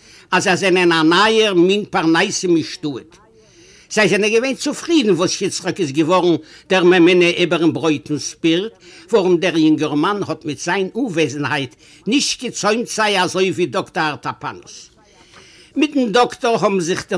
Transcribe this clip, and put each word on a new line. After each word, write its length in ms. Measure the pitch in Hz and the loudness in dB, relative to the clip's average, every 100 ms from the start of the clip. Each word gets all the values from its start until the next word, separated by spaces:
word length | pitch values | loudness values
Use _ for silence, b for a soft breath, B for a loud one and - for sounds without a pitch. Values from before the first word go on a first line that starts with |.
| B B B | B B B
אז 160 | 180 196 | -2 0
ער 100 | 156 | 0
זיין 360 | 185 180 175 | 2 2 2
א 100 | 165 | 2
נייער 520 | 160 180 220 220 214 | 4 4 4 2 2
מין 300 | 175 185 208 | 4 2 2
פרנסה 640 | - 190 160 165 202 - 180 | -2 -2 0 2 0 -2 0
מישטאט. 680 | 165 - - 151 113 92 - _ b b b b b b | 0 -2 -8 -10 -10 -14 -20 _ b b b b b b
זיי 180 | 214 196 | 0 2
זענען 220 | 185 214 | 2 2
געווען 240 | 226 269 | 2 0
צופרידן, 560 | 226 294 - 311 330 214 | -4 -6 -6 0 2 2
וואס 320 | 165 180 - | 2 0 -2
יצחק 380 | 190 - 180 202 | -6 -6 -8 -6
איז 120 | 147 | -4
געווארן, 440 | 139 156 185 175 156 B B - | -2 2 2 2 0 B B -2
דער 160 | 185 | 2
ממונה 440 | 175 180 170 180 175 | 4 6 6 6 2
איבער 320 | 170 175 165 | 2 -2 0
דעם 120 | 165 | 0
ברויט 380 | 131 160 139 - | 0 -2 -2 -4
און 80 | 147 | -8
ספירט, 540 | - - 165 170 220 - B B - | -8 -4 -2 0 -4 -12 B B -2
ווארום 240 | 226 180 170 | 0 2 2
דער 200 | 180 160 | 2 2
יונגער 380 | 156 147 147 | 2 2 0
מאן 260 | 147 180 202 147 | 0 -2 -2 -6
האט 180 | 160 | -8
מיט 140 | 151 127 | -8 -8
זיין 300 | 170 196 190 226 | -4 -2 -4 -4
אנוויזנהייט 800 | 269 160 143 147 139 147 131 - B B 190 | -4 -2 -2 -2 -4 -4 -6 -12 B B -2
נישט 360 | 262 - - | -2 -2 -6
געצוימט 440 | 240 - 202 233 202 | -8 -4 -2 -2 -4
זיי, 360 | 214 214 190 | -4 -2 0
אזוי 280 | 175 185 190 | -2 0 -2
ווי 160 | 156 160 | -2 -4
דאקטער 440 | 190 - 180 156 | -4 -6 -4 -4
ארטאפאנוס. 800 | 131 139 - 143 98 - - - _ B B B B B B B 277 | -4 -10 -10 -12 -14 -18 -20 -20 _ B B B B B B B -2
מיט 180 | 302 | -2
דעם 180 | 285 240 | 0 0
דאקטער 420 | 233 240 - 240 | 2 0 -2 -2
האבן 260 | 208 202 196 | 0 0 0
זיך 280 | 165 185 | -2 -6
די 80 | - | -4